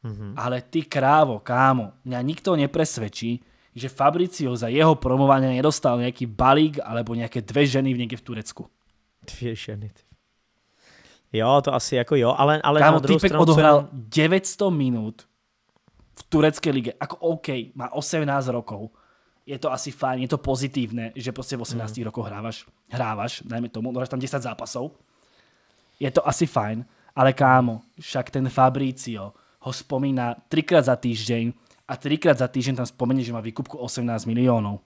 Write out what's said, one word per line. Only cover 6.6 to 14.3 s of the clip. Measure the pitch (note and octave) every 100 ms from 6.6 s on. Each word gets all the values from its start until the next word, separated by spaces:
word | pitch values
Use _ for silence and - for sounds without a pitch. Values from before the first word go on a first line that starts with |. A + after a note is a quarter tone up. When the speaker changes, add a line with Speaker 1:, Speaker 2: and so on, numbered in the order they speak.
| D#3 C#3+
Speaker 2:
alebo | - A#2 A2+ A#2
nejaké | A#2 B2+
dve | G2+ A#2 C#3+
ženy | C3+ C3+
v | B2
niekde | A#2 B2
v | -
Turecku. | A2 G#2+ - - _ _ _ _ _
Speaker 1:
Dvě | - - A#2+ A2+
ženy, | - G#2 G#2+
ty. | _ _ _ _ _ _ _ _ _ _ _ _ _ _
Jo, | A2 A2+ C#3
to | C#3
asi | C3 - B2+
jako | A#2+ D3
jo, | A#2+ C3+
ale, | C#3 D3+
ale | C#3 D3+
Speaker 2:
Kámo, | D3
Speaker 1:
na | D#3+
druhou | C#3 D#3
Speaker 2:
týpek | F#3+
Speaker 1:
stranu, | D3+ E3
co |
Speaker 2:
odohral | D#3 D#3 D3
Speaker 1:
jenom | C#3+ C3+ A2
Speaker 2:
deväťsto | D3+ D#3